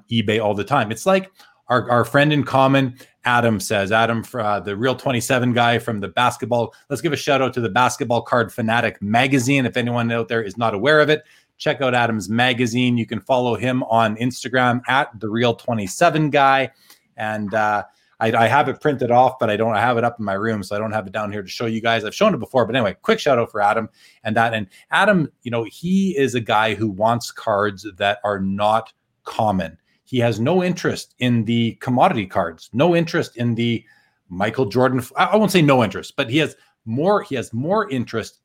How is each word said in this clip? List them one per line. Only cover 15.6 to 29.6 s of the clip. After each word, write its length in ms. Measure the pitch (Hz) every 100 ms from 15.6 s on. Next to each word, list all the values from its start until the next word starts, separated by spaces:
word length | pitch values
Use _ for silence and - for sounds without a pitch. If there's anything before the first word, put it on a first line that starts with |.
| - 113 95 - 170 156 151
guy. 400 | 143 135 135 127 _ _ _ _ -
And, 360 | 107 107 101
uh, 300 | 107 107 104 - _ _ -
I, 120 | 113
I 140 | 117 113
have 200 | 139 135
it 140 | -
printed 300 | 151 131 120
off, 260 | 120 127 -
but 120 | 113
I 60 | 104
don't, 180 | 113 104
I 40 |
have 180 | 120 117
it 60 |
up 140 | 120 117
in 80 | 104
my 80 |
room, 300 | 98 113 107
so 120 | 95 104
I 40 |
don't 120 | 110
have 140 | 107 98
it 80 |
down 180 | 107 104
here 120 | 104
to 40 | 95
show 200 | - 117
you 140 | 113
guys. 220 | 113 113
I've 120 | 107 -
shown 180 | 208
it 60 | 147
before, 260 | - 127 107
but 100 | 127
anyway, 220 | 101 90
quick 160 | - 226
shout 180 | 147 123
out 140 | 113
for 100 | 107
Adam 280 | 104 110 110 _ - _
and 120 | 110 113
that. 180 | 117
And 140 | 110 98 - -
Adam, 420 | 160 202 190 135 _
you 80 | 123
know, 140 | 117 107
he 520 | - 170 190 196 139
is 160 | 131
a 80 | 120
guy 320 | 113 107 110
who 160 | 98 107
wants 420 | 92 110 120 -
cards 540 | - - 101 104 95 104 95
that 200 | 101 104
are 160 | 104 101
not 520 | 95 98 104 110 110 _ _ _
common. 540 | - - 110 95